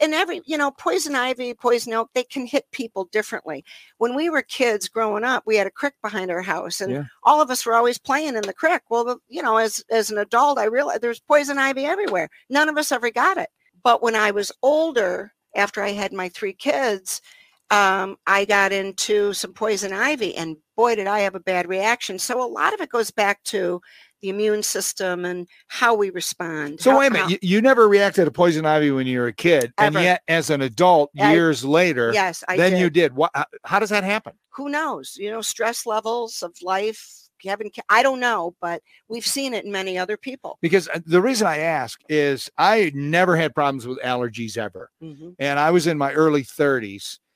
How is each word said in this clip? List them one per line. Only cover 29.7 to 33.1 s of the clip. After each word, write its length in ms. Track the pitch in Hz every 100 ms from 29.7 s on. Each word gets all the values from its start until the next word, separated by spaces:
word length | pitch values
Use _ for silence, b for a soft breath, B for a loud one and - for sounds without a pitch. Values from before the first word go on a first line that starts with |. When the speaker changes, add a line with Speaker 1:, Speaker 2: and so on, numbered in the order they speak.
| -
Speaker 2:
and 180 | 208 196
Speaker 1:
Ever. 60 |
Speaker 2:
yet 180 | 180 180 -
as 220 | 165 156
an 100 | 147
adult, 480 | 135 107 180 165 147 147
Speaker 1:
I, 140 | 202
Speaker 2:
years 320 | 165 165 131
later, 480 | 135 156 180 127 117
Speaker 1:
yes, 320 | 113 185 165 -
I 80 | 180
Speaker 2:
then 200 | 180 185
you 140 | 180
Speaker 1:
did. 200 | 156 156